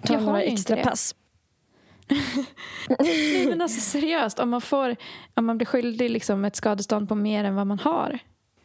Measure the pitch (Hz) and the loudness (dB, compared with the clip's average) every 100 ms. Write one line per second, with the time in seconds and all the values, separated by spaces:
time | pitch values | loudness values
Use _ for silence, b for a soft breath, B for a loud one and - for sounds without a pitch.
0 | - - 214 202 320 214 190 226 240 220 | 0 2 2 2 0 0 0 2 2 0
1 | - - _ _ _ _ _ b b b | -2 -6 _ _ _ _ _ b b b
2 | - 285 262 254 254 B B B - 254 | -2 0 0 -4 -6 B B B 0 2
3 | 311 320 302 294 269 330 339 233 - 294 | 2 2 2 2 2 2 0 -2 -2 0
4 | 311 330 220 - 247 240 - 277 254 233 | 0 0 0 0 0 -2 0 0 0 -2
5 | B B B - 226 226 240 254 240 226 | B B B -2 0 0 0 0 0 0
6 | 240 226 - 196 202 - 214 202 202 208 | 0 0 0 0 0 0 0 0 0 -2
7 | 208 214 208 208 202 196 196 202 302 330 | 0 -2 0 0 0 0 0 0 0 0
8 | - 247 - _ _ _ | -2 -6 -12 _ _ _